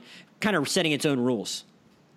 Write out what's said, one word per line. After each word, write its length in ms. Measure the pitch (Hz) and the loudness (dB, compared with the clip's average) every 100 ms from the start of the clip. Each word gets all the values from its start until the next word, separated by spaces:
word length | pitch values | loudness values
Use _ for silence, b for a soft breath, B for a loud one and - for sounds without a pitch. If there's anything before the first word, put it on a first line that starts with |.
| B B B _ | B B B _
kinda 260 | 214 185 139 | 0 0 0
setting 280 | 190 160 | 0 2
its 120 | 143 156 | 2 2
own 140 | 139 | 2
rules? 440 | 123 117 92 - - _ _ _ _ | 2 0 -4 -10 -12 _ _ _ _